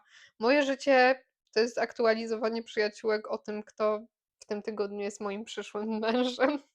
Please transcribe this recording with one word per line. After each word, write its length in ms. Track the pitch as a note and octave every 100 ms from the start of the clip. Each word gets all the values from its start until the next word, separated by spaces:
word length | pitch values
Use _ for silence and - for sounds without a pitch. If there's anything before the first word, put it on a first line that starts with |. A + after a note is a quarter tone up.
| _ - - -
Moje 240 | A3+ D4
życie 600 | C4+ C4+ C#4 C4 B3+ C4 _ _ _
to 60 | G#3+
jest 180 | A#3+ -
aktualizowanie 840 | A#3 - A3+ A3+ A3+ A3 A3+ A3+
przyjaciółek 680 | A3+ A3+ G#3 - A3 G#3+ -
o 60 | -
tym, 260 | - G#3
kto 360 | - - G#3+ G#3+ A3+ _ _ _
w 60 |
tym 160 | - G#3
tygodniu 380 | A3 G#3+ G3+ G3+
jest 220 | G3+ -
moim 240 | G#3 G3+
przyszłym 540 | A3+ - G3+ G#3 A3 A3
<laughs> 0 |
mężem. 600 | A3 B3 B3+ B3 C4+ D4 _